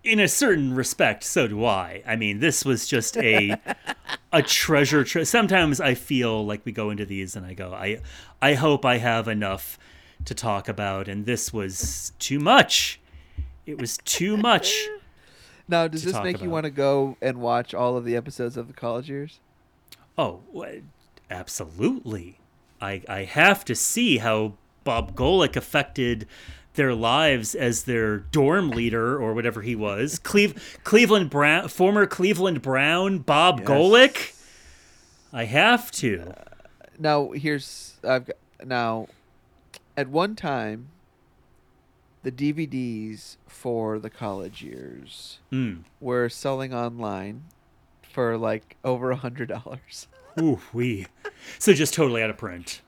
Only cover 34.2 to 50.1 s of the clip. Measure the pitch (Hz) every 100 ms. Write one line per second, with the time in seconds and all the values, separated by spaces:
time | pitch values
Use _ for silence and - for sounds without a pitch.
34.2 | - - - - - - _ _ _ _
35.2 | _ 127 113 135 208 240 - - 127 92
36.2 | 85 - - - - _ - - 156 147
37.2 | 143 143 151 143 135 - - - - 131
38.2 | 123 - _ _ 131 123 117 113 110 _
39.2 | _ _ _ _ _ - _ - 131 151
40.2 | 202 214 165 131 107 110 135 165 _ _
41.2 | _ _ _ _ _ _ _ _ _ _
42.2 | 131 127 143 151 151 127 123 113 110 107
43.2 | - - _ - 127 117 110 107 110 -
44.2 | 107 98 95 101 - 62 64 62 65 -
45.2 | - - _ 131 120 85 87 _ 131 123
46.2 | 120 - 139 131 131 123 120 120 110 98
47.2 | 95 113 165 _ _ _ _ _ _ -
48.2 | 117 113 113 110 _ - 131 127 127 127
49.2 | 131 127 117 85 - 131 _ - -